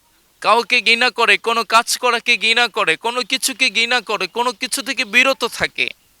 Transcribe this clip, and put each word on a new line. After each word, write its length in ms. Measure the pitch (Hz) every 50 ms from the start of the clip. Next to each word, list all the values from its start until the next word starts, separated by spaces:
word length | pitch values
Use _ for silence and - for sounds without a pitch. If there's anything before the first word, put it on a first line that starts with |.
| _ _ _ _ _ _ _ _
কাউকে 400 | - 190 214 233 233 - 247 247
ঘৃণা 300 | 196 214 233 233 254 247
করে, 280 | 226 - 233 208 202 185
কোনো 260 | - 226 233 226 208
কাজ 340 | - 226 226 233 - - -
করাকে 380 | 254 247 233 233 - - 240
ঘৃণা 320 | 202 190 220 233 240 240 226
করে, 280 | - 220 196 165 160
কোনো 260 | 147 - 196 240 247
কিছুকে 480 | 240 - 262 254 - - 262 - 262 247
ঘৃণা 300 | 196 220 233 233 247 247
করে, 260 | - - 214 185 190
কোনো 260 | 180 - 220 240 247
কিছু 300 | 233 - 262 247 - -
থেকে 220 | 214 262 262 214 254
বিরত 400 | 208 196 240 262 269 269 - 247
থাকে 460 | 214 - - 165 147 - - 127 - - _ _ _ _ _